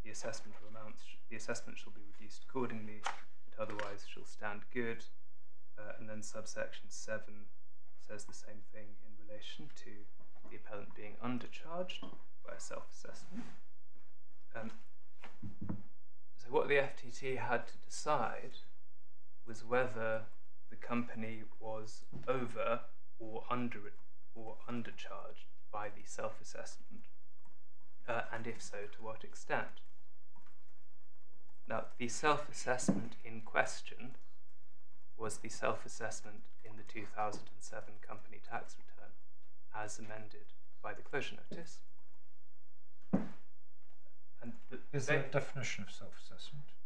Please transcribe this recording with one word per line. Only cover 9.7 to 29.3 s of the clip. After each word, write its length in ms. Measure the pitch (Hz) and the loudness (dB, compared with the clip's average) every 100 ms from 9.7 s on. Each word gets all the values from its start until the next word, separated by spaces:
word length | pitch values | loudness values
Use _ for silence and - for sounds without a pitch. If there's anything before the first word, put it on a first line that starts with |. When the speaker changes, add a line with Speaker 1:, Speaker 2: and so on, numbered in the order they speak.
Speaker 1:
to 160 | - - 104 101 - - - - | 0 0 0 0 0 0 0 0
the 60 | 104 | 0
appellant 380 | - 104 107 | 0 0 0
being 220 | - 104 107 | 0 0 0
undercharged 760 | 120 123 - - 160 170 185 - - - - - - | 0 0 0 0 0 0 0 0 0 0 0 0 0
by 80 | - | 0
a 40 | |
self-assessment. 840 | - - - - - - - 190 - - - - - - - - - - - | 0 0 0 0 0 0 0 0 0 0 0 0 0 0 0 0 0 0 0
Um, 160 | 117 113 - - - - - - - - - - - - - - - - - | 0 0 0 0 0 0 0 0 0 0 0 0 0 0 0 0 0 0 0
so 140 | - | 2
what 180 | 147 139 | 2 4
the 100 | 143 | 4
F 180 | 131 - | 2 0
T 140 | - | 0
T 260 | - 135 127 | 0 0 0
had 300 | 113 120 - | 2 2 2
to 80 | - | 0
decide 800 | - - 151 147 110 104 113 - - - - - - - - - - | 0 0 2 2 2 0 0 0 0 0 0 0 0 0 0 0 0
was 180 | 107 | 0
whether 580 | 113 123 123 110 110 110 110 - - - - | 2 2 2 0 0 0 0 0 0 0 0
the 60 | 117 | 0
company 680 | - 120 117 113 110 110 107 - | 0 0 0 0 0 0 0 -2
was 460 | 110 110 107 - - 123 120 | 0 0 0 0 0 0 0
over 520 | 131 120 107 104 120 - - - - | 0 0 0 2 2 2 0 0 0
or 260 | 110 110 - | 0 0 0
under, 280 | 123 123 110 101 - - - - | 2 2 0 0 0 0 0 0
or 220 | 113 110 110 - | 0 0 0 0
undercharged 800 | 120 110 101 - 98 - - - - - | 0 0 0 -2 0 0 0 0 0 0
by 160 | 107 104 | 0 0
the 140 | 107 | 0
self-assessment, 1000 | 113 - 110 - - - - - - - - - - - - - - - - - - | 0 0 0 0 0 0 0 0 0 0 0 0 0 0 0 0 0 0 0 0 0
uh, 140 | 117 - | 0 0
and 140 | 113 113 | 0 0
if 140 | 107 | 0
so, 180 | - 104 104 | -2 -2 -2
to 100 | 104 | -2
what 220 | 110 110 | -2 -2
extent. 560 | - | -2